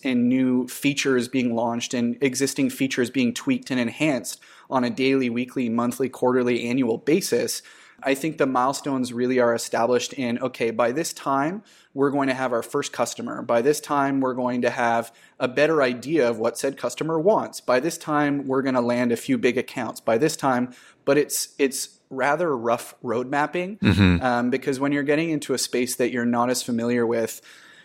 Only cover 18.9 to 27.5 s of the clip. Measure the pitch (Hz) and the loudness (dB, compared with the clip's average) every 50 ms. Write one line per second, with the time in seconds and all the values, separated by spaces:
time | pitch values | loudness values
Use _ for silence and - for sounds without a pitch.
18.9 | 120 120 123 120 117 113 - - 135 120 104 123 120 123 113 - - 131 117 113 | 2 2 2 2 0 0 0 0 0 2 2 2 2 0 -2 -4 -6 -6 -6 -6
19.9 | 127 - - - 113 113 147 156 156 - - 135 127 123 123 123 - - - - | -8 -4 0 0 2 2 2 0 0 0 0 0 2 2 0 -2 -6 -12 -20 -20
20.9 | - _ _ - 139 147 143 147 - - - - - - 143 131 127 - - - | -20 _ _ 2 4 4 2 2 -2 -6 -6 -6 -2 0 0 0 0 -4 -8 -10
21.9 | - _ _ - 139 131 123 143 147 156 180 165 139 120 113 117 117 123 - - | -12 _ _ -10 -4 0 0 2 2 2 2 0 0 0 0 0 0 0 -2 -6
22.9 | - - - 123 107 117 127 127 147 143 147 147 - 180 180 185 214 - - 110 | -16 -10 -6 -4 -2 -2 -2 -2 0 0 0 0 -2 -4 -6 -6 -6 0 2 2
23.9 | 95 98 101 92 87 82 - 127 123 120 120 123 127 135 - 143 139 127 139 143 | 4 4 4 4 4 4 2 2 2 2 2 0 0 0 0 -2 -2 -2 -2 -2
24.9 | 147 143 139 139 147 151 165 170 156 143 139 - 135 120 - - - 123 127 123 | 0 0 0 0 0 0 0 0 -2 -4 -2 -2 -2 -2 -2 -2 -2 -2 -2 -2
25.9 | - - 127 117 117 123 120 120 120 120 120 123 127 123 - - 120 113 117 120 | 0 -2 -2 0 0 0 0 0 2 2 2 0 0 -2 -2 -2 -2 -2 0 0
26.9 | 120 123 117 113 120 117 113 110 - - - - | 0 2 2 2 0 0 -2 -2 -6 -10 -18 -20